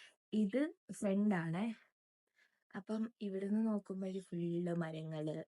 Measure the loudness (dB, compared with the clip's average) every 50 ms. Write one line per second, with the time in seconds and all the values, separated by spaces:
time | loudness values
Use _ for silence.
0 | -16 -20 _ _ _ -2 2 2 2 4 4 2 0 0 -2 _ _ -14 -8 -2
1 | 0 2 4 4 4 4 4 2 2 0 0 0 -2 -2 -4 -6 -12 _ _ _
2 | _ _ _ _ _ _ _ _ _ _ _ _ _ _ -12 -12 -6 -4 -2 -2
3 | -2 -4 _ -6 -6 -4 -2 -2 0 2 2 2 4 2 2 0 -2 -4 -6 -4
4 | -4 -4 -4 -4 -6 -4 -4 -2 0 0 0 0 0 0 0 0 0 -2 -4 -6
5 | -6 -6 -4 -4 -2 -2 -2 -4 -6